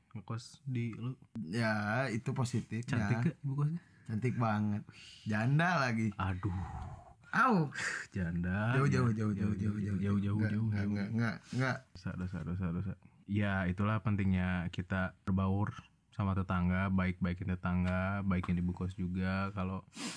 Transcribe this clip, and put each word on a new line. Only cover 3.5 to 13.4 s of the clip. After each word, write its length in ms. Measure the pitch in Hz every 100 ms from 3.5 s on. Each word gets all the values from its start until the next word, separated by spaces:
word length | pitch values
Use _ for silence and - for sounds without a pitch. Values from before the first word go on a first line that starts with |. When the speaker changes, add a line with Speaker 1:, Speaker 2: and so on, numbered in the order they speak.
Speaker 1:
kosnya? 260 | 139 147 170 - -
Speaker 2:
Cantik 320 | - 110 120 101
banget. 480 | 113 107 104 104 - - - -
Janda 560 | 107 107 117 147 175 165
lagi. 320 | 127 113 110
Speaker 1:
Aduh. 380 | - 92 92 101 92 80 - - - - - -
Speaker 2:
Au. 400 | 202 254 190 143 - - - -
Speaker 1:
Janda. 680 | 98 85 85 87 98 113 131
Speaker 2:
Jauh, 100 | 139
jauh, 220 | 131 120
Speaker 1:
Ya, 80 | 107
Speaker 2:
jauh, 140 | 107
jauh, 200 | 95 101
jauh, 200 | 95 107
jauh, 240 | 104 98 92
Speaker 1:
jauh, 200 | 101 101
jauh, 160 | 101 104
Speaker 2:
Nggak, 160 | 107
Speaker 1:
jauh, 100 | 107
Speaker 2:
nggak, 160 | 113 104
Speaker 1:
jauh. 140 | 101
Speaker 2:
nggak, 160 | 101 101
nggak, 260 | 113 117 82 -
nggak. 220 | 120 131 - -
Speaker 1:
Dosa, 200 | - 98
dosa, 240 | 90 90 87
dosa, 240 | 76 95 90
dosa. 220 | 87 95 - - -
Ya, 400 | - 101